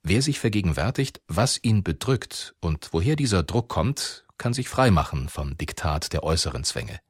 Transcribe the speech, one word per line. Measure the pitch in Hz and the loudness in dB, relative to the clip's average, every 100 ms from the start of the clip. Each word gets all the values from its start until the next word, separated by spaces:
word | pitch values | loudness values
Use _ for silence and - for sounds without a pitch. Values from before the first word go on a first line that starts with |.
Wer | - 107 | 4 2
sich | 147 139 | 2 0
vergegenwärtigt, | 117 104 92 71 92 135 135 - - | 0 2 0 0 0 0 -4 -6 -4
was | 82 123 - | 0 2 2
ihn | 120 107 | 2 2
bedrückt | 90 73 117 131 - - - _ | 2 -2 0 0 -2 -12 -14 _
und | 85 76 - | -4 -4 -2
woher | 82 104 151 | 0 2 2
dieser | 131 95 | 2 2
Druck | 76 120 113 | 2 -2 0
kommt, | 82 101 143 - - _ - | 0 0 -2 -6 -10 _ -6
kann | 120 | -4
sich | 120 127 | -2 -2
freimachen | - 131 85 71 71 69 | 4 6 6 4 -4 -6
vom | - 71 69 | -6 -6 -6
Diktat | 76 - 78 73 - | -8 -4 -2 -2 -2
der | 80 | -2
äußeren | 78 82 80 65 | 0 0 0 -2
Zwänge. | - - 57 - | -4 -4 -8 -12